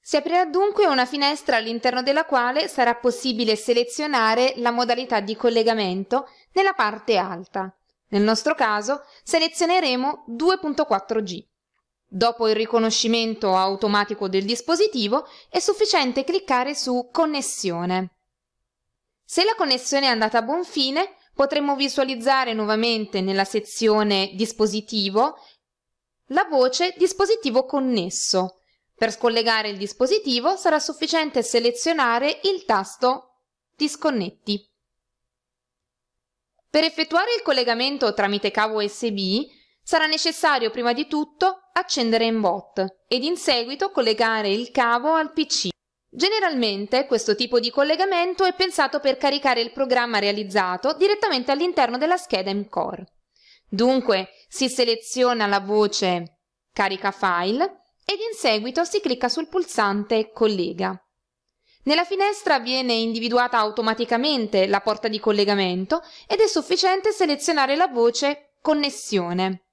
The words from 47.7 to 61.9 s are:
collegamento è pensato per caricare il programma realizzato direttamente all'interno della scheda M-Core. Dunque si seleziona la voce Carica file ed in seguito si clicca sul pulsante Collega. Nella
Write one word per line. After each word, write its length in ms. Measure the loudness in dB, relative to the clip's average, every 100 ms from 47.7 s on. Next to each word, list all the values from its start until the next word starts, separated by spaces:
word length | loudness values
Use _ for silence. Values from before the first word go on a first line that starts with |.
collegamento 760 | 0 0 2 2 0 -2 0
è 80 | 0
pensato 480 | 2 -4 0 0 0
per 160 | 0 0
caricare 460 | 0 0 0 0
il 100 | -2
programma 460 | -2 0 2 2 0
realizzato 760 | 0 -2 -2 0 0 0 -2
direttamente 600 | 2 2 2 0 0 0
all'interno 440 | 0 0 2 0 2
della 220 | 0 0
scheda 340 | 0 -4 -2
M-Core. 600 | -4 -4 -4 -6 -6 -14 _ _ _ _ _ _
Dunque 600 | 0 2 2 2 0 0 _ _
si 200 | -4 -4
seleziona 800 | 0 0 0 -4 0 2 2 2
la 140 | 0
voce 800 | 0 2 2 2 0 -2 -4 _ _ _ _
Carica 380 | -2 -2 0 -4
file 720 | -2 0 0 0 0 -2 -4 _ _
ed 140 | -8 -6
in 160 | -6
seguito 500 | -4 0 0 -2 -4
si 140 | -2 -2
clicca 280 | -2 -2 -2
sul 180 | -4 -4
pulsante 840 | -4 -4 0 0 0 0 -2 -2
Collega. 680 | 0 0 2 -4 -2 -6 -6 _ _ _ _ _ _ _ _
Nella 220 | -2